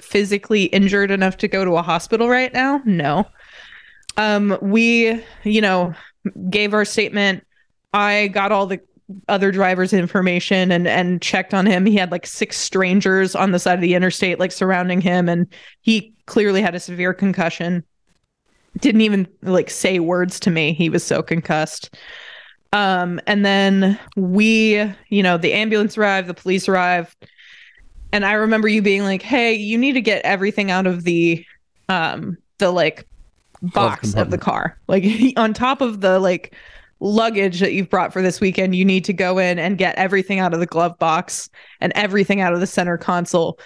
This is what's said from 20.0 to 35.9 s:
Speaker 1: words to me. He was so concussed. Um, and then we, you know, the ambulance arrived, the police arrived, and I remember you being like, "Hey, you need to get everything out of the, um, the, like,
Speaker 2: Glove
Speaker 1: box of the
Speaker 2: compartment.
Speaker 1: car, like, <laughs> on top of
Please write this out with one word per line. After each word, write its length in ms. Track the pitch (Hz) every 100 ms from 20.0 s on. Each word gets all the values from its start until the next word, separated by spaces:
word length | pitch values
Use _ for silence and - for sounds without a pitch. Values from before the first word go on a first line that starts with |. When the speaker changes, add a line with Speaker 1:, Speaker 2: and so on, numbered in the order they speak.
Speaker 1:
words 400 | 165 180 180 -
to 100 | 202
me. 220 | 160 156
He 180 | 165 165
was 140 | 170
so 180 | - 143
concussed. 720 | - 165 - 156 156 - - - - - - - - _ -
Um, 480 | 208 196 185 175 175 -
and 180 | 202 202
then 520 | 196 196 196 190 202 - -
we, 680 | 185 190 220 220 220 208 208 190 -
you 140 | 202
know, 160 | 180 170
the 140 | 170
ambulance 420 | 202 220 214 214 -
arrived, 320 | 208 190 180
the 60 |
police 340 | 170 190 185 190
arrived, 480 | 185 180 180 170 _ - _ - - - _ - - -
and 120 | 208 196
I 60 |
remember 360 | 214 220 220 214
you 140 | 214
being 220 | 202 196
like, 180 | 196 190
"Hey, 320 | - 254 233
you 240 | 220 208 226
need 160 | 269
to 60 | 262
get 220 | 214 202
everything 460 | 156 190 196 214 196
out 160 | 185 190
of 180 | 175
the, 400 | 170 170 170 165 - _ _ _ -
um, 480 | 185 165 - - 170 _ -
the, 120 | 190
like, 360 | 180 156 - - - - _ _ -
Speaker 2:
Glove 120 | 180
Speaker 1:
box 420 | - 226 - -
of 160 | 101 -
the 80 | 180
Speaker 2:
compartment. 40 |
Speaker 1:
car, 360 | - - - - -
like, 180 | 190 190 214
<laughs> 140 | 254 -
on 180 | 220
top 260 | 202 254 269
of 200 | 247